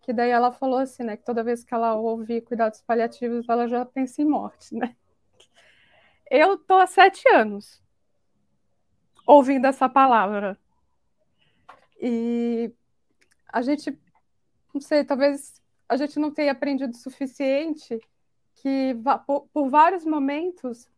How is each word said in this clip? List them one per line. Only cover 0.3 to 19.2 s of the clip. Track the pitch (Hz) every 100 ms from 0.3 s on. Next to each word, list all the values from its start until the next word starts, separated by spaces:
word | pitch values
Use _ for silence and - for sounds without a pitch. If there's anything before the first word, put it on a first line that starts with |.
ela | 240 247
falou | 247 269 254
assim, | 262 -
né, | 233 208
que |
toda | - 233
vez | 226 233
que | -
ela | 233 226 220
ouve | 226 226 220 233
cuidados | 233 226 226 220
paliativos, | - 233 233 233 240 240 233
ela | 233 240
já | 240 247
pensa | - 262 -
em | 302
morte, | 254 - _ - 226
né? | 240 - _ _ _ _ _ _ _ _ _ _ _ _ -
Eu | 254 330 392
tô | _ 381
há | 370
sete | - 381 - 523
anos | 349 214 202 - _ _ _ _ _ _ _ _ _ _ _ _ _ _ _ -
ouvindo | 285 262 269 269
essa | 269 262
palavra. | 269 269 233 196 208 202 196 _ _ _ _ _ _ _ _ _ _ _ - _ _
E | 247 233 233 233 233 233 233 - _ _ _ _ _ _ _
a | -
gente, | 254 294 302 - _ _ _ _ _ _ _
não | 285
sei, | - 302
talvez | 285 269 285 277 - - _ _ _
a | 247
gente | 294 294
não | 302
tenha | 294 285
aprendido | 269 285 269 269
o | 233
suficiente | 262 - 269 - 269 269 320 302 - 226 _ _ _ _ _ _
que | 269 269 262 233
va-, | 226
por, | -